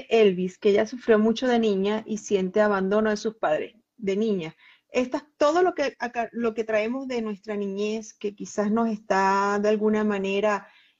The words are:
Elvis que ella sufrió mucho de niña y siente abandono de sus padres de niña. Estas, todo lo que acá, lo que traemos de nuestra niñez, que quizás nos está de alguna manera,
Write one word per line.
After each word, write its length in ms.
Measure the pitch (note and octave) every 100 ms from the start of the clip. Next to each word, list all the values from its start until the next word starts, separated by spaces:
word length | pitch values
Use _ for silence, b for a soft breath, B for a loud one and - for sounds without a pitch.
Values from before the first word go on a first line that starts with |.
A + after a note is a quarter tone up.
| -
Elvis 500 | A3+ G#3 F3+ F#3 -
que 120 | G#3+
ella 160 | G3+ G#3+
sufrió 320 | B3 - G#3+
mucho 300 | A3 A3+ B3+
de 100 | A#3+
niña 460 | A3 F#3+ G3 G#3+ A3
y 120 | G#3+
siente 420 | - G3 F#3 G#3
abandono 500 | G#3 G3 F#3+ G#3 A3
de 60 | G#3+
sus 180 | A3
padres 400 | A3 E3 D3+ G2 - _ -
de 200 | G3 G3
niña. 380 | A3 G3 D#3+ - - _ _
Estas, 360 | B3 B3+ D4 - -
todo 260 | D4 E4
lo 100 | F4+
que 220 | E4 C#4 -
acá, 300 | A#3+ A#3+ A3+
lo 240 | A3+ A#3
que 80 | A3+
traemos 460 | A3 G#3+ A3 C4 C4
de 120 | B3
nuestra 360 | A3 G3+ A3 G#3
niñez, 580 | G3+ G3 G#3+ A3 G#3+
que 220 | - G3+ G3+
quizás 340 | F#3+ - G#3
nos 180 | A3 A3+
está 680 | G#3+ - G3 G3 G3 G3+ G#3
de 80 | G#3
alguna 360 | G#3+ G#3+ G#3+
manera, 640 | G#3+ G3 F#3+ G3 G#3+ G3+ - _ _